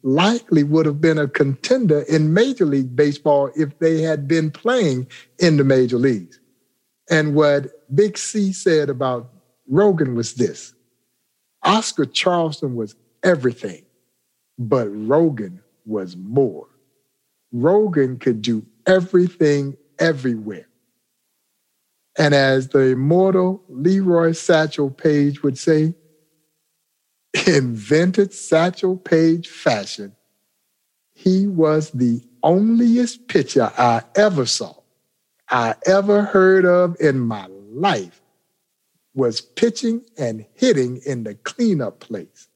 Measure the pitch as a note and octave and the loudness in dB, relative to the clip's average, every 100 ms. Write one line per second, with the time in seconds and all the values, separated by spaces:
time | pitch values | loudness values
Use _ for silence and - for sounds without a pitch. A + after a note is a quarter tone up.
0 | C3 C#3+ F#3+ A#3 - D#3 C#3+ D#3 D#3 C#3+ | 0 0 2 0 0 0 2 0 0 0
1 | D#3+ D#3 C#3+ - C#3 C3 - C4 G#3+ D3 | 0 0 -2 -2 -2 -2 -2 0 2 0
2 | D#3 D#3 D#3 F3 B3+ B3+ E3 C#3 C3 B2 | 0 0 2 2 0 0 0 0 -2 0
3 | D3 C#3+ D3+ C#3+ C#3 D3+ D3 - D#3+ D#3+ | 0 0 0 2 0 -4 -6 -2 -2 0
4 | D#3+ D3+ C#3 E3 D#3 - A#3 B3+ F3 B2+ | -2 -4 -2 -2 -2 -4 -2 0 0 -2
5 | B2+ - - - F3+ D3+ C#3 C3 B2 A#2+ | -6 -16 -20 0 2 4 4 4 2 2
6 | C3+ A2 E2+ _ _ _ _ _ _ _ | 0 0 -6 _ _ _ _ _ _ _
7 | _ D#3+ D3+ D3 D3 C#3+ C#3 - _ C#3+ | _ -2 0 2 2 2 -4 -18 _ 0
8 | G#3 G#3+ - A3 G3 F#3 F#3+ D#3 C#3+ B2+ | 0 -2 -6 -2 -2 -2 0 0 0 -4
9 | C3 B2 A#2+ _ _ _ - C#3+ G#3 E3+ | -4 -4 -8 _ _ _ -2 2 2 2
10 | C3+ A#2+ A2+ B2 G#2+ - - _ _ _ | -2 -2 -6 -4 -4 -4 -20 _ _ _
11 | _ _ _ _ _ _ - G#3+ A3 - | _ _ _ _ _ _ 0 0 -2 -6
12 | B2+ - F#3 F3 D#3+ D3 C#3+ A#2+ G#2+ _ | -4 -2 0 0 -2 -4 -8 -6 -8 _
13 | _ _ F#3 E3 B2+ A#2 G2+ E2+ _ _ | _ _ 0 0 0 -4 -12 -14 _ _
14 | _ _ _ _ _ - A#2 C3 A2 G#2 | _ _ _ _ _ -12 -2 -2 -2 -8
15 | G#2+ D3 E3 B2+ G2 F2+ _ _ A2 G#2+ | -2 0 0 -2 -10 -14 _ _ -10 -8
16 | F2+ F2+ F#2+ B2+ B2+ D2+ - _ _ _ | -8 -14 -4 -2 -2 -4 -20 _ _ _
17 | _ _ _ _ _ A#2+ C#3+ G3+ G#3+ D#3 | _ _ _ _ _ -2 2 2 0 0
18 | C3 B2 C3+ A2+ A2 A2+ - _ - F#3 | -2 -2 -4 -4 -4 -6 -8 _ 0 0
19 | F3+ F3+ F3+ - D3+ C#3+ C#3 C#3 _ - | 2 0 0 0 0 0 -4 -10 _ -4
20 | E3 C#3+ B2+ A2+ G#2+ F#2 - _ _ _ | -2 -2 -4 -6 -10 -14 -18 _ _ _
21 | _ _ _ _ _ _ _ _ _ _ | _ _ _ _ _ _ _ _ _ _
22 | _ - D3 C#3+ C3+ C3 C3 C#3 C3 B2+ | _ -2 2 4 2 0 2 2 2 2
23 | C#3 F3 F#3+ F#3+ F#3 F#3+ _ C3 D#3+ G3 | 2 2 4 2 0 -4 _ -4 0 2
24 | F#3 E3+ E3 E3 - D#3+ D#3 - C#3+ C3+ | 2 2 2 -2 2 2 2 -2 -6 0
25 | D#3+ D3 C#3+ C#3+ C#3+ C3 - D#3 D#3 E3+ | 0 2 0 0 -4 -2 0 2 2 -4
26 | _ _ _ _ _ _ _ _ _ _ | _ _ _ _ _ _ _ _ _ _
27 | _ _ _ - - D3 B2+ A2+ G#2 D3+ | _ _ _ -2 2 2 0 -6 0 2
28 | F3+ F#3 G3 - - D#3+ F3 F3+ F#3 F#3 | 2 2 0 -2 0 2 2 -2 -4 -4
29 | - E3 E3 E3 E3+ - D3+ A2 G2 - | 0 2 4 0 -4 -4 -2 -2 -6 -14
30 | G2+ _ _ _ _ _ _ _ _ _ | -16 _ _ _ _ _ _ _ _ _
31 | _ _ F#3 F#3+ G3+ F3 D#3 D#3 D#3 B2+ | _ _ 0 2 0 0 2 2 -2 -2
32 | B2 A#2 _ _ D#3 F3+ G#3+ A#3 A#3+ A#3+ | 0 0 _ _ 0 2 2 4 4 2
33 | A#3+ - - - C3 C3+ A2 - B2 A#2 | 0 -6 -2 -2 0 0 0 0 2 0
34 | - G3 G#3 E3 A#2+ - F#2+ - _ _ | -2 2 2 2 -2 -4 -8 -14 _ _
35 | _ _ _ _ - B2 A2+ - - G3 | _ _ _ _ -4 -2 0 -2 2 2
36 | G3+ G#3 G3+ G3 F#3 F#3+ F3+ F3+ F3+ E3+ | 4 2 2 4 4 4 4 4 2 0
37 | D#3 C3+ A#2 G#2+ F#2 F#2+ G2+ A#2+ G3 A#2 | 0 0 -2 -6 -12 -20 -16 -6 -4 -4
38 | F2 _ _ _ _ _ _ _ _ _ | -8 _ _ _ _ _ _ _ _ _
39 | _ C3+ B2 A2+ - - A#3 A3+ A#3 A#3 | _ -4 -2 -4 -12 -2 -2 0 -4 -4
40 | - - B2 A2 G#2+ _ B3+ E3 B2 B2+ | -8 -8 -6 -8 -14 _ 0 2 0 -4
41 | - B2 G#2+ G#2 - - A#3 E3+ A2 - | -8 -8 -8 -12 -14 -2 0 0 -4 -10
42 | - - - _ _ | -14 -14 -14 _ _